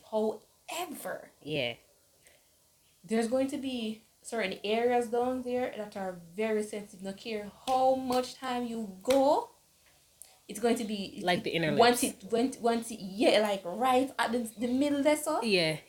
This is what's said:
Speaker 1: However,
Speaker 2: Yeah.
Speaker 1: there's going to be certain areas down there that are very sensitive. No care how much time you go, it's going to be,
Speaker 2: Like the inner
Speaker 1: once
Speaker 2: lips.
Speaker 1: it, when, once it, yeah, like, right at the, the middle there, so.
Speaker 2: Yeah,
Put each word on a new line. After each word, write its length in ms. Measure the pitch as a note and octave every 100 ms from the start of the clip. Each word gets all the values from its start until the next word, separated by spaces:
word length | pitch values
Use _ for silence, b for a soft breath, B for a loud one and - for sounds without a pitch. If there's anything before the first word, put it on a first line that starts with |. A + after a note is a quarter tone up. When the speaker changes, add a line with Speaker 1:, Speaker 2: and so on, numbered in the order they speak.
| -
Speaker 1:
However, 1200 | A3 A3 - _ _ - D#4+ F4 B3+ F#3 E3+ - _
Speaker 2:
Yeah. 340 | C#3+ D3+ A#2+ A#2+ _ _ _ _ b b b _ _ _ _ _ F3
Speaker 1:
there's 220 | A3 A3+
going 200 | C4 C4+
to 100 | D4
be 460 | C4 B3+ A3 A3 _ _ -
certain 260 | A#3 F#3+ F#3+
areas 440 | G3+ A3+ A#3+ B3 A#3
down 340 | A#3+ B3 B3+
there 300 | B3 B3 B3+ G#3+
that 200 | G#3 G3+
are 200 | F#3+ F3 E3+ F3+
very 280 | A3 G#3+
sensitive. 380 | G#3+ G#3+ G3+ F3+
No 100 | F#3+
care 380 | G3 A#3 G#3+ G3+ - -
how 280 | C4 C4 C4
much 400 | C4 B3+ B3+ -
time 300 | C4 B3 A#3+
you 320 | A3+ G#3 F#3+
go, 460 | - C4+ C4+ F#4+ - _ _ _ _ _ _ - b b -
it's 120 | G3+
going 160 | A#3 C4
to 60 |
be, 380 | G#3+ G#3 F#3+ -
Speaker 2:
Like 200 | F3+ F3+
the 80 | -
inner 240 | E3 D#3+ -
Speaker 1:
once 280 | A#3+ B3
Speaker 2:
lips. 200 | - -
Speaker 1:
it, 80 | F#3+
when, 220 | A#3 C4 -
once 300 | A#3 A#3 A3+
it, 80 | G#3+
yeah, 380 | F#3+ G3 C#4+ G#3
like, 200 | G#3+ G3 F3
right 440 | G#3 B3+ B3+ C#4 -
at 140 | A3+
the, 180 | A#3+ A3+ -
the 100 | A#3+
middle 360 | B3+ C#4+ C#4+
there, 140 | D4 D4+
so. 240 | D#4 D#4+
Speaker 2:
Yeah, 340 | A#3+ F#3 D#3+ D#3